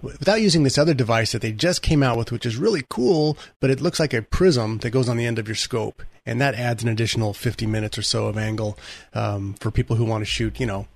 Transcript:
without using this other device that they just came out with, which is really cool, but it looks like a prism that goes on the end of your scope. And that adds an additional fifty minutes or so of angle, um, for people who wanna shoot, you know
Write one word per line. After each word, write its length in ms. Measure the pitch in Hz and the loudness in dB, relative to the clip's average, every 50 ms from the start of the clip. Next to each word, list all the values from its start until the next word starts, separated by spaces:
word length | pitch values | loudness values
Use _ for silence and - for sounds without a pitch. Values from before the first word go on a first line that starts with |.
without 400 | - 123 - - 143 185 202 220 | -12 -12 -10 -4 0 2 2 4
using 220 | 220 202 165 165 147 | 4 4 4 6 4
this 160 | 135 - - | 4 4 4
other 160 | 147 165 160 | 4 4 4
device 360 | 127 131 107 117 113 113 107 | 2 2 2 2 2 2 0
that 120 | - 113 - | -2 -2 -4
they 80 | 113 | -4
just 320 | 107 107 - 170 180 - - | -2 0 0 0 0 0 2
came 180 | - 170 147 | 2 4 4
out 160 | 139 127 117 117 | 4 4 2 0
with, 140 | 117 - | 0 -2
which 140 | 120 113 - | -4 -4 -4
is 120 | 120 113 117 | -4 -4 0
really 260 | 156 220 220 165 127 _ | 0 2 2 0 -2 _
cool, 480 | - - 247 240 185 160 151 151 151 - - - _ _ | -4 0 2 4 4 4 4 2 0 -2 -8 -20 _ _
but 100 | - 131 | 0 0
it 120 | 135 131 | 2 2
looks 180 | 135 175 - - | 0 -2 0 0
like 160 | 165 147 - | 0 0 0
a 80 | 117 107 | -2 -4
prism 560 | _ - - 185 190 156 123 113 107 110 107 | _ 0 4 4 6 6 4 2 0 -2 -4
that 100 | - 120 | -4 0
goes 180 | 113 135 127 117 | 0 2 2 2
on 80 | 120 | 0
the 120 | 117 117 117 | 0 0 0
end 100 | 120 113 | -2 -2
of 100 | 110 107 | -4 -4
your 80 | 110 | -4
scope. 460 | - - - - 113 107 107 - _ - - - - _ | -4 -4 -4 -2 -4 -4 -4 -6 _ -14 -14 -14 -12 _
And 160 | - 113 117 | -6 -2 0
that 140 | 135 139 127 | 0 0 0
adds 260 | 110 123 120 120 107 | 0 -2 -2 -2 -2
an 80 | 110 117 | -2 -2
additional 440 | 113 110 117 110 - - 113 107 101 | 0 0 -2 -2 0 0 -2 -2 -2
fifty 340 | - - 120 110 - 113 107 | -4 -4 -6 -4 -2 -4 -2
minutes 320 | 107 110 107 107 - - | -2 -2 -4 -4 -6 -6
or 20 | |
so 240 | 107 - - 113 107 | -4 -2 -2 -2 -2
of 120 | 107 104 107 | -2 -2 -2
angle, 420 | 107 107 110 107 110 104 101 - - - - - - _ _ | -2 -2 -2 -4 -4 -4 -6 -8 -14 -18 -18 -18 -20 _ _
um, 400 | 120 110 107 104 101 101 98 101 - | -4 -4 -2 -2 -4 -4 -6 -8 -6
for 100 | - 110 | -6 -2
people 260 | 107 - 123 - 117 | 0 0 0 0 0
who 100 | 110 117 | 0 0
wanna 200 | 113 113 107 107 | 0 0 -2 -2
shoot, 340 | 104 - - 113 113 107 - | -4 -4 -2 -2 -4 -2 -4
you 60 | 127 | -4
know 220 | 117 98 98 98 - - | -4 -4 -4 -8 -10 -14